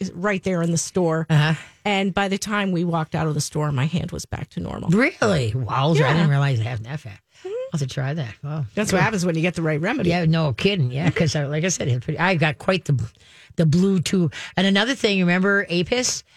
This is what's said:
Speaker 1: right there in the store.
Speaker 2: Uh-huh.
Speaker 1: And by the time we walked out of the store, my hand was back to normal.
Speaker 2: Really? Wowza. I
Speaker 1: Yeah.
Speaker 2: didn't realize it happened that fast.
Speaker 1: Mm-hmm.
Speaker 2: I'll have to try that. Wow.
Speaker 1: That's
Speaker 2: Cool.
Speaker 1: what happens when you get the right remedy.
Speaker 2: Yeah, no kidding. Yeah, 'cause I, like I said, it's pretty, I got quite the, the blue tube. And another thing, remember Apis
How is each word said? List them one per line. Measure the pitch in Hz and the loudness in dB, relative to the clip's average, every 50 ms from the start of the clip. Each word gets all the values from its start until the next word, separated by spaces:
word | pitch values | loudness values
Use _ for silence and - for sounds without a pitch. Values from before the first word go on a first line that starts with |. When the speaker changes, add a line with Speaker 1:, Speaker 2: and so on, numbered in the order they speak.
| 196 185 | -8 -8
Speaker 1:
right | - 175 185 208 196 185 | -6 -4 -2 -2 -2 0
there | - 190 185 170 | -2 -2 0 0
in | 170 170 | 0 0
the | 170 | 0
store. | 160 - - - 185 175 165 160 160 160 - | -2 -4 -2 0 0 2 2 0 0 0 2
Speaker 2:
Uh-huh. | 156 147 147 160 160 - - - - _ - | 2 4 4 2 0 -2 -6 -14 -20 _ -4
Speaker 1:
And | 208 202 196 196 196 | -2 0 0 0 0
by | 170 202 202 190 | 0 0 0 0
the | 190 | -2
time | 202 - 208 214 208 196 196 | -4 -4 -4 -2 -2 0 0
we | 180 165 180 | 0 0 0
walked | 170 165 160 156 - - | 0 0 -2 -2 -2 -2
out | 156 160 | -2 -2
of | 156 151 | 0 -2
the | 151 | -2
store, | - - - 151 151 147 | -4 -4 -4 -2 -2 -2
my | 143 123 139 | 0 0 0
hand | 156 170 - - 175 | 0 -2 -4 -4 -6
was | - - - | -8 -10 -8
back | - - - - - | -10 -10 -10 -10 -10
to | - - | -8 -8
normal. | - - - - - 170 | -8 -8 -8 -4 0 2
Speaker 2:
Really? | 175 214 269 330 - - 254 208 185 143 120 110 | 4 4 4 2 0 0 0 2 2 2 0 -2
Wowza. | 117 131 120 101 120 131 139 160 165 | -2 -4 -4 -2 -2 0 2 2 4
I | 147 | 4
Speaker 1:
Yeah. | 147 127 151 | 4 4 4
Speaker 2:
didn't | 170 165 147 | 4 4 4
realize | 143 139 143 139 127 110 | 4 2 2 2 0 0
it | 110 | -2
happened | 120 127 110 110 | -2 -6 -8 -8
that | 123 151 151 | -8 -10 -10
fast. | - 107 98 - _ _ _ - | -10 -14 -18 -18 _ _ _ -14
Speaker 1:
Mm-hmm. | - 370 | -10 -8
Speaker 2:
I'll | 427 494 523 539 - 143 | -8 -8 -6 -6 -6 -6
have | |
to | 139 131 - | -6 -4 -4
try | 139 131 135 | -4 -4 -4
that. | 151 170 131 110 - - | -4 -6 -6 -8 -10 -12
Wow. | - 143 151 160 131 - - | -10 -8 -6 -6 -6 -4 -4
Speaker 1:
That's | 202 214 196 | -4 -2 0
Speaker 2:
Cool. | 190 180 | 2 2
Speaker 1:
what | 190 | 2
happens | 220 220 185 175 | 2 0 0 0
when | 180 165 | 0 0
you | 160 | 0
get | 160 180 170 | 0 0 -2
the | 175 | 0
right | 160 156 156 147 | -2 0 0 0
remedy. | 165 208 285 269 190 170 | -2 -2 -2 0 0 0
Speaker 2:
Yeah, | 170 180 170 | 0 2 2
no | 160 160 165 160 143 | 2 2 2 2 0
kidding. | 117 - - 196 202 180 131 123 | 0 0 0 0 2 2 0 -2
Yeah, | 127 139 175 160 | -2 0 -2 0
'cause | - - 170 151 - | 0 2 0 0 0
I, | 151 143 | -2 -2
like | 135 151 156 165 | -2 -2 -2 -2
I | 190 | -2
said, | - - 208 139 | -2 -2 0 -2
it's | 120 123 - | -2 -2 -2
pretty, | - 147 151 | -4 -2 0
I | 170 190 190 | 2 2 2
got | 147 160 151 135 - | 2 2 0 0 -2
quite | - - 190 185 - | -2 -2 -2 0 0
the, | - 143 117 110 - - _ - - - - - - - | 0 0 0 -2 -4 -10 _ -20 -20 -20 -20 -20 -6 -2
the | - 170 | 0 2
blue | 156 139 180 190 196 196 180 | 4 4 4 4 4 2 2
tube. | - - 202 185 170 147 - - - - - 185 | 0 0 0 0 0 0 -2 -6 -12 -6 -2 0
And | 190 | 2
another | 196 196 196 220 254 277 | 4 4 4 2 2 0
thing, | - - 208 196 190 | 0 2 2 2 4
remember | 180 175 175 185 185 202 196 202 190 - | 4 4 4 4 4 4 2 2 2 0
Apis | 170 175 175 - 240 247 247 - - - - _ _ | 0 0 0 0 0 0 0 -2 -4 -6 -10 _ _